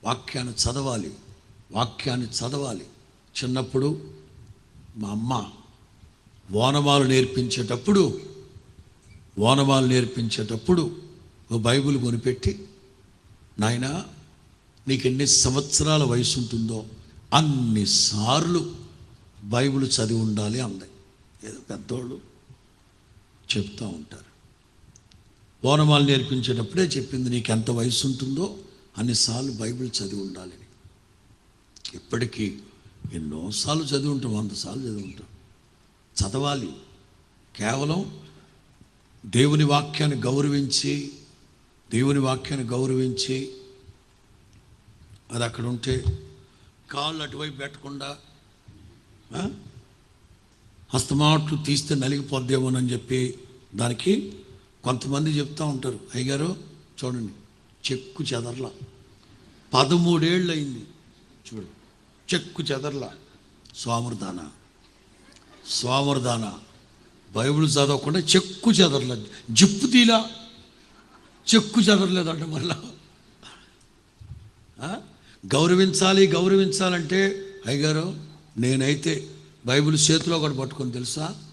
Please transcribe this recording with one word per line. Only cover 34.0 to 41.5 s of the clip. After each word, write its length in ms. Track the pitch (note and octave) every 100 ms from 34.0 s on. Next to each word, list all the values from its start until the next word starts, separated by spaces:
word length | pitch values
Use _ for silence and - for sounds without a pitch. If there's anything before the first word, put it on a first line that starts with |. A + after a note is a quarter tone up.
| C#3+
ఉంటాం, 280 | C#3 A#2+ G#2+
వంద 140 | G#2+
సార్లు 320 | - - A2+
చదివి 200 | B2+ G#2+
ఉంటాం. 240 | F#2+ - - - - _ _ _ _ _ _ -
చదవాలి. 500 | G2 C3 C#3+ C#3+ F#2+ C#2 - - - _ _ _ _ -
కేవలం 640 | G#2 C3 D3 E3+ G3 - - - - _ _ _ - _ _ _ G#2+
దేవుని 380 | A#2 C#3+ D3+
వాక్యాన్ని 560 | D3 C#3+ D3 - D3+ C3+
గౌరవించి, 920 | B2 C3+ C#3+ C#3+ C3+ - C#3 C#3+ C#3+ - - _ _